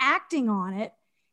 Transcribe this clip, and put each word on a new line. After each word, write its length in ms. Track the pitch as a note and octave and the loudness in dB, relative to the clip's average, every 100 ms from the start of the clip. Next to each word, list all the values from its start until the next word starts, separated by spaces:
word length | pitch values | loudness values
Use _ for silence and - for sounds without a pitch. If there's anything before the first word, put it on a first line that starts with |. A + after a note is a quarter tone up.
acting 480 | C4 F4+ - D#4+ A3+ | 2 0 0 -2 0
on 260 | G3+ F#3 | 0 -2
it, 180 | F#3+ A3+ _ _ _ _ | -4 -6 _ _ _ _